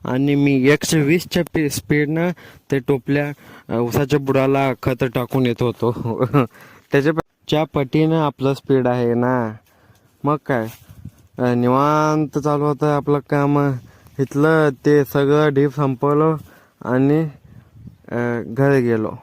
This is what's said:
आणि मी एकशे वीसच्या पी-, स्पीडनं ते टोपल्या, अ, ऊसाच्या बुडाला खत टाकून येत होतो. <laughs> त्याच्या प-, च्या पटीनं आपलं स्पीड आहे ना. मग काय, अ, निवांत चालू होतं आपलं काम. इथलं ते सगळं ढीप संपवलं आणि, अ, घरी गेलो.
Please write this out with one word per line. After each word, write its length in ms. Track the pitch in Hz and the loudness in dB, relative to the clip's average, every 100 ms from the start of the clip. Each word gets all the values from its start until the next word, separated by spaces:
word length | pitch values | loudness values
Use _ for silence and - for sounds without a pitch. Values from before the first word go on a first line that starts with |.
आणि 300 | - 127 139 | -4 -2 0
मी 340 | 143 143 139 131 | 2 2 2 2
एकशे 320 | 147 - 165 | 2 0 0
वीसच्या 420 | 143 175 - 180 160 | 2 0 0 -4 -2
पी-, 140 | 165 147 | -2 -4
स्पीडनं 640 | - - 147 147 160 175 170 - - _ | -6 -2 -2 0 -2 -4 -6 -16 -20 _
ते 80 | 139 | -4
टोपल्या, 540 | 127 139 - 143 147 143 - - - | 0 -2 0 -2 -2 -10 -20 -20 -6
अ, 100 | 113 | -4
ऊसाच्या 400 | 120 110 139 147 | -2 -2 0 0
बुडाला 540 | 139 135 135 139 135 123 | 0 0 2 2 0 -2
खत 220 | - 123 135 | -4 -2 -2
टाकून 320 | 131 120 135 123 | -4 -2 0 0
येत 160 | 117 | 0
होतो. 300 | 120 107 117 117 117 110 127 | -2 0 -2 -2 -6 -2 0
<laughs> 600 | 143 120 - - - _ | 0 0 -6 -20 -20 _
त्याच्या 200 | 143 139 | 0 0
प-, 360 | 160 - _ - | -2 -6 _ -4
च्या 160 | 151 156 | -2 0
पटीनं 420 | 156 135 156 156 160 | -4 -2 0 2 0
आपलं 380 | 151 - 135 | -2 -2 -4
स्पीड 320 | 135 - 135 123 | -4 0 0 2
आहे 280 | 123 120 | 0 0
ना. 380 | 120 123 127 113 110 _ _ _ _ _ _ | 0 0 0 -4 -8 _ _ _ _ _ _
मग 120 | 143 147 - | -4 -4 -2
काय, 200 | 127 110 - - - - _ _ - | -4 -4 -10 -20 -20 -20 _ _ -4
अ, 160 | 123 | 0
निवांत 840 | 120 123 127 147 151 151 156 151 151 | 2 2 2 2 2 2 0 -2 -2
चालू 260 | 143 147 | -2 0
होतं 320 | 147 147 151 147 | -2 0 0 0
आपलं 220 | 143 147 | 0 -2
काम. 540 | - 147 143 143 143 127 - - - - | -2 -2 2 2 0 -2 -10 -20 -16 -6
इथलं 520 | 135 143 156 160 151 127 147 | -4 0 2 4 2 0 2
ते 180 | 147 | 2
सगळं 440 | 139 143 139 147 151 | 2 0 2 2 2
ढीप 280 | 139 143 139 | 2 0 0
संपवलं 600 | 143 127 143 147 156 156 - - _ _ | -2 0 0 2 2 -2 -8 -20 _ _
आणि, 440 | - 127 139 151 160 - - - _ - - - - | -2 2 2 2 -2 -8 -20 -20 _ -20 -20 -20 -10
अ, 320 | 120 120 120 80 | -6 -4 -4 -6
घरी 340 | 117 139 139 | 0 2 2
गेलो. 280 | 120 113 107 123 | 2 0 -2 -8